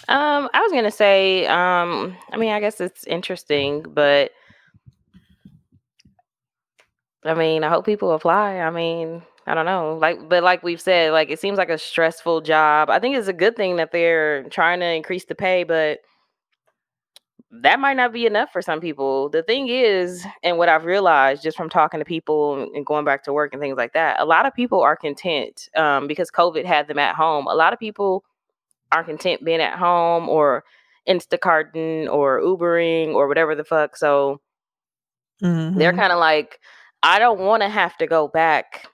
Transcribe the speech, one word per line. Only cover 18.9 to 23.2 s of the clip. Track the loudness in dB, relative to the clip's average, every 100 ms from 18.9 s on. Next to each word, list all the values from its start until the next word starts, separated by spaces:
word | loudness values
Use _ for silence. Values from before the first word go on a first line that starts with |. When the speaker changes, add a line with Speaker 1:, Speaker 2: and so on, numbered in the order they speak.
| -4 -2 -2 -2
Speaker 1:
The | -2
thing | -2 -2 -2
is, | 0 2 2 0 -6 -16 -6
and | -2 2
what | 4
I've | 4 2
realized | 2 4 4 4 2
just | -4 -6
from | -2
talking | 0 0 -2
to | -6
people | -6 -2 0 0 -2
and, | -6 -8
and | -4
going | -2 0
back | -2